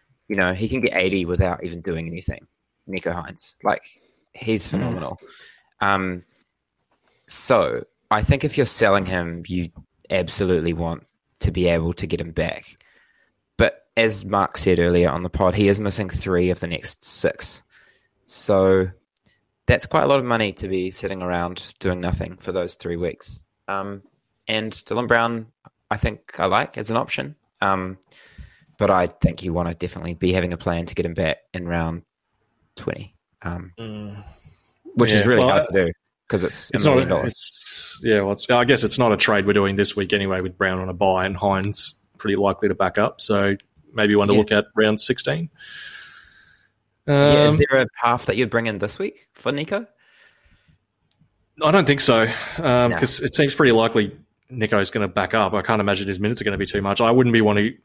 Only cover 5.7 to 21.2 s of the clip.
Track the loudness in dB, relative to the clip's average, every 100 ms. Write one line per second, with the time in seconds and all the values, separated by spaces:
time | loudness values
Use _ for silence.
5.7 | _ 0 0 -2 -6 -14 _ _ _ _
6.7 | _ _ _ _ _ -8 -4 2 2 2
7.7 | -2 -10 _ _ 0 2 0 0 0 0
8.7 | 4 4 4 2 -4 -4 -8 -6 -6 -6
9.7 | -10 -20 _ _ -2 -2 -2 0 0 0
10.7 | -4 -6 -8 _ _ _ _ -4 0 2
11.7 | 2 0 -4 -6 -4 -4 -4 -6 -6 -16
12.7 | _ _ _ _ _ _ _ _ 2 2
13.7 | 2 _ 0 0 0 -2 0 0 0 2
14.7 | 4 4 4 2 0 -6 0 0 4 2
15.7 | 2 -2 -4 -6 -6 -2 0 0 -2 -6
16.7 | -8 -8 -8 -6 -2 -2 -4 -10 -10 _
17.7 | _ _ _ _ _ _ -8 0 2 4
18.7 | 4 0 -6 _ _ _ _ _ _ 0
19.7 | 0 2 0 2 2 0 0 -2 -4 -6
20.7 | -4 -4 -6 -8 -6